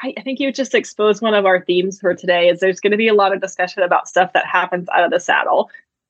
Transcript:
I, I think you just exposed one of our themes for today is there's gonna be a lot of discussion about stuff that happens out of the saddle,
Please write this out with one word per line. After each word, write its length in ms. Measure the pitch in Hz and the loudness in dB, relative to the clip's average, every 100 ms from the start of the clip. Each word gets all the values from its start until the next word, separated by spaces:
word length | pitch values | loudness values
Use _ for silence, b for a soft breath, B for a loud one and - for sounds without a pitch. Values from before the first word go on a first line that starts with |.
I, 120 | 262 - | -10 -10
I 40 | |
think 180 | 226 262 | -8 -4
you 120 | 277 | -4
just 220 | 269 262 | -4 -4
exposed 480 | 226 - - 214 202 | -6 -6 -2 0 0
one 120 | 226 | 0
of 120 | 214 196 | 2 2
our 180 | 185 - | 2 2
themes 340 | 180 185 196 | 0 -2 -2
for 140 | 185 175 | -4 -2
today 320 | 180 175 175 | 0 2 2
is 100 | 175 | 2
there's 180 | 190 180 | 0 0
gonna 180 | 208 208 | 0 0
be 120 | 226 | 2
a 40 | |
lot 200 | 208 196 | 4 2
of 80 | 190 | 0
discussion 420 | 190 - 180 - | -6 -6 -4 -2
about 240 | 175 175 - | 0 0 0
stuff 240 | 175 180 | 0 2
that 120 | - - | 0 0
happens 400 | 180 180 180 175 | -2 -2 -4 -2
out 140 | - | 0
of 80 | 170 | 2
the 80 | 170 | 0
saddle, 500 | - 147 - - 214 B B _ _ | 0 -2 0 0 -2 B B _ _